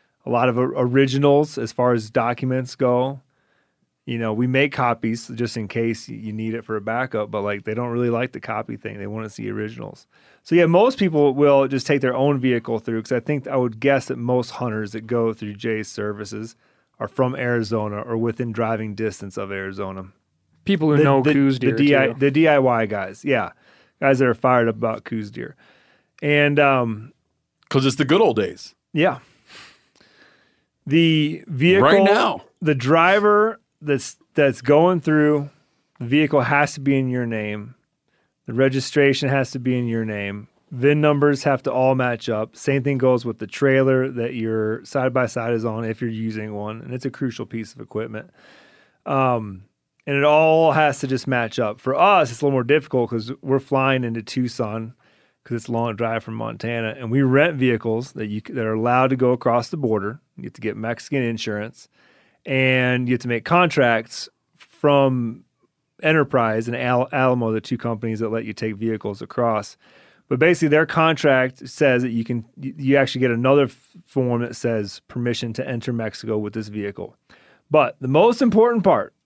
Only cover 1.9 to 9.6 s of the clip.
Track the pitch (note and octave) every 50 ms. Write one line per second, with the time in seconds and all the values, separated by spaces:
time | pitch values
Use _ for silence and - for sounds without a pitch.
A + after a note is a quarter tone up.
1.9 | B2 A#2 G#2+ A2 - C3+ A#2 A#2 B2 - - C3 B2+ C3 C3 B2+ - - C#3 B2
2.9 | B2 B2 B2+ C3+ C#3 C3+ _ _ _ _ _ _ _ _ _ _ _ _ _ _
3.9 | _ _ - - A#2+ A#2 A#2 A2 G#2+ G#2+ B2 B2+ B2+ C3 C#3 D3 C#3 - C3+ A#2+
4.9 | A#2 A#2 - A2+ A2+ A#2 - - B2 A2+ A#2+ A2+ - A#2 A2 G2 - A#2 A#2 A#2
5.9 | A2+ A2 - - A#2 A2 G#2+ A2 G#2+ G#2+ A2 A2 A2 A#2 A2 - A2 G#2+ G2 G#2+
6.9 | A2+ A#2+ B2+ B2+ - G#2+ G#2+ G#2 - G#2+ G2+ G#2 G#2 G2+ F#2 - G#2+ A2+ B2 B2
7.9 | A#2 A#2+ B2 A#2+ A#2 A#2 B2 B2+ B2+ B2 A2 - A2 G#2+ A2 - A2+ A2 - A2
8.9 | G#2+ G#2 G2 G2+ G#2 A2 A2 G#2+ G#2+ - A2 G#2 G#2 G#2